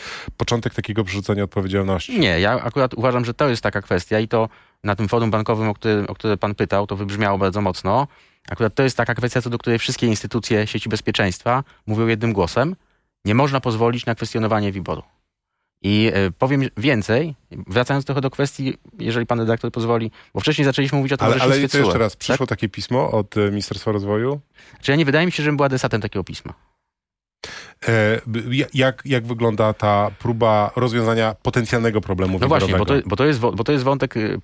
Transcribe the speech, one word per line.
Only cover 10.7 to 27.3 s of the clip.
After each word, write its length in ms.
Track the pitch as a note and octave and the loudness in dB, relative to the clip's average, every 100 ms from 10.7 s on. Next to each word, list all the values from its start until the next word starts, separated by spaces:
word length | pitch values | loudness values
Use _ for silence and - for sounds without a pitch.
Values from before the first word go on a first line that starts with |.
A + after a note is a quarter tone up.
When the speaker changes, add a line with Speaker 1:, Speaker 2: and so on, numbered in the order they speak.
| G#2 A2+ | -4 -4
Speaker 2:
bezpieczeństwa 760 | A2 - G#2+ G2+ - A#2 B2+ - _ - | -4 -2 0 0 0 0 -2 -2 _ -6
mówią 200 | G#2+ A2+ | 0 0
jednym 260 | A2 A#2 | 0 0
głosem. 440 | G2+ E2+ A#2+ D3 F#3 _ _ _ _ | 0 0 2 0 -4 _ _ _ _
Nie 100 | G2 | 0
można 260 | A2+ C#3+ C3+ | 2 4 2
pozwolić 460 | B2 A2 A#2 A#2+ A#2+ | -2 2 2 0 -4
na 80 | |
kwestionowanie 580 | A2+ A2+ A2+ G#2+ G#2+ G2+ | -4 -4 -2 0 0 0
wiboru. 300 | G2 F2 D#2+ - _ _ _ _ _ _ _ | -4 -6 -8 -10 _ _ _ _ _ _ _
I, 280 | F#2+ G#2 A2 | 0 2 2
e, 160 | G2 F#2+ | 2 0
powiem 320 | - C3 C#3 C3 - | 0 0 2 -2 -2
więcej, 580 | C#3 A#2 F#2+ A#2 E3 C#3 _ - - | 0 0 2 0 0 -8 _ -16 -4
wracając 380 | G#2 B2+ C#3 | -2 0 -2
trochę 160 | C3+ C#3 | -2 -4
do 100 | C3 | -4
kwestii, 480 | - C#3 - C3 - - G#3 | -2 -4 -2 -6 -6 -14 -8
jeżeli 280 | A2 A#2 A2+ | -4 -2 -2
pan 140 | A#2+ | -2
redaktor 320 | A2+ A#2 A#2+ | 0 -2 -2
pozwoli, 380 | A#2+ A2+ A#2 A2+ - - | -4 0 0 -2 -8 -10
bo 60 | - | -4
wcześniej 240 | - D3+ | -2 2
zaczęliśmy 340 | C#3 C3 C3+ C#3+ | 2 2 0 0
mówić 140 | C3+ | 0
o 40 | C#3 | 0
tym 100 | A2 | 2
Speaker 1:
Ale, 80 | |
ale 100 | C3 | 2
Speaker 2:
orzecznictwie 340 | C3 C3+ C#3 C#3+ | 4 4 2 2
Speaker 1:
to 60 | |
jeszcze 140 | A2 F2+ | 2 2
Speaker 2:
cue, 20 | |
Speaker 1:
raz, 140 | A2 - | 0 -2
przyszło 300 | - B2+ B2+ | -2 -2 0
Speaker 2:
tak? 20 | A2 | -2
Speaker 1:
takie 100 | G#2+ | -4
pismo 420 | - - B2 D3+ | -6 -2 -2 0
od, 260 | G#2+ G2 A2 | 0 -2 0
e, 40 | G2+ | 0
Ministerstwa 420 | G2+ - G2+ - | 0 -4 -6 -2
Rozwoju? 480 | G#2 G2 G#2+ B2 D3 - - - - | -2 0 0 0 -4 -10 -20 -20 -6
Speaker 2:
Czy 80 | - | 0
ja 60 | C#3+ | 2
nie 80 | |
wydaje 220 | C#3+ D3 F3 | 4 2 2
mi 60 | |
się, 100 | D#3+ | 0
że 60 | D3 | 0
bym 80 | D3 | 2
była 120 | C#3 | 2
desatem 320 | C3+ B2 A2 | 2 0 -2
takiego 240 | G#2+ G2+ | -4 -6
pisma. 300 | - D2 - - _ _ _ _ _ _ _ | -6 -10 -14 -16 _ _ _ _ _ _ _